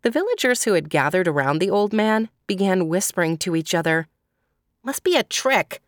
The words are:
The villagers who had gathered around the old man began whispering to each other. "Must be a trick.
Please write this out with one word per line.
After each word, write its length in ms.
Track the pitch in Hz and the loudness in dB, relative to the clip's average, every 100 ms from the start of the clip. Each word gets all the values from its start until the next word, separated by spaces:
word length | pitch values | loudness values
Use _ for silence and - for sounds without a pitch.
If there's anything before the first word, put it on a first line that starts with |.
The 80 | 240 | 0
villagers 540 | 240 403 480 - - | -2 -2 0 0 0
who 100 | - | 2
had 160 | 180 151 | 0 0
gathered 360 | 202 147 185 170 | 0 2 2 0
around 320 | 143 135 151 | 0 0 0
the 120 | 190 | 0
old 240 | 196 208 | 0 0
man 340 | 214 214 220 220 _ - | 0 2 0 -2 _ -8
began 400 | 190 196 185 165 | -2 2 2 2
whispering 520 | 175 - - 165 165 | 0 -2 -2 0 0
to 180 | 185 165 | -2 -2
each 180 | 160 | 0
other. 340 | 175 165 160 160 _ _ _ _ _ _ _ | -2 0 -2 -4 _ _ _ _ _ _ _
"Must 200 | 247 277 | -8 -4
be 140 | 370 339 | 0 0
a 60 | |
trick. 580 | - - - 262 - - | 0 -2 0 0 0 -8